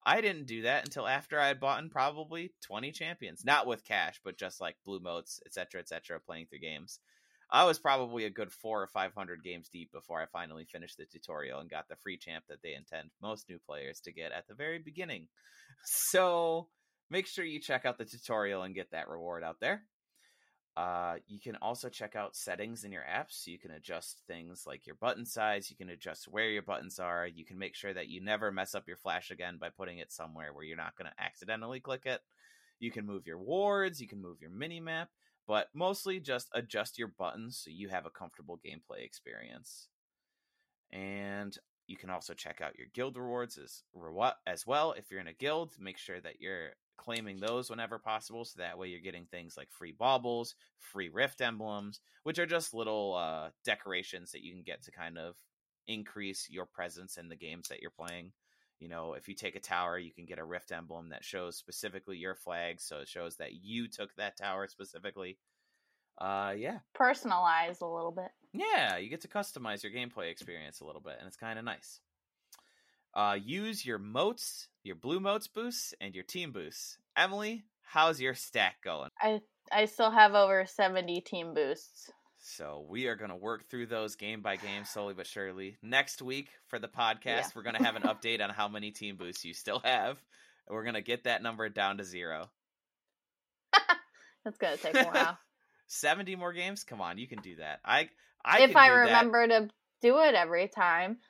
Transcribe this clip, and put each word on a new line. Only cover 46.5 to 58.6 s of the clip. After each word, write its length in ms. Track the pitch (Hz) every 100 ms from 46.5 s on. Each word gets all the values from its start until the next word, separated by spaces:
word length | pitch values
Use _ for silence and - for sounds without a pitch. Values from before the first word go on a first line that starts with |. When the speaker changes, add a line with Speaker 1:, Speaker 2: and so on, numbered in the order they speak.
| 92 80 - _ -
Speaker 1:
claiming 420 | - 117 107 95
those 300 | 107 123 120
whenever 280 | 113 110 110
possible, 460 | 110 110 - 113 117
so 140 | -
that 180 | 87 90
way 100 | 92
you're 120 | 87
getting 240 | 92 87 87
things 300 | 87 85 -
like 140 | 69
free 200 | - 85
baubles, 640 | 80 123 131 120 117 117 - _ _
free 320 | - 98 87
rift 320 | 90 135 -
emblems, 580 | 123 107 110 104 101 - _ _
which 160 | 151 160
are 60 | 170
just 280 | 170 160
little, 420 | 117 110 107 101 90
uh, 340 | 80 80 80 - -
decorations 640 | 104 98 92 - 90 87
that 120 | -
you 100 | 82
can 100 | 90
get 200 | 85 -
to 80 | -
kind 260 | - 82 85
of 180 | 82 - _ _ _ _ -
increase 600 | 107 104 104 98 95 -
your 160 | 85 90
presence 520 | - 87 85 92 -
in 100 | 85
the 80 | 78
games 320 | 82 85 -
that 140 | -
you're 100 | 85
playing. 400 | - 85 87 87 _ _ _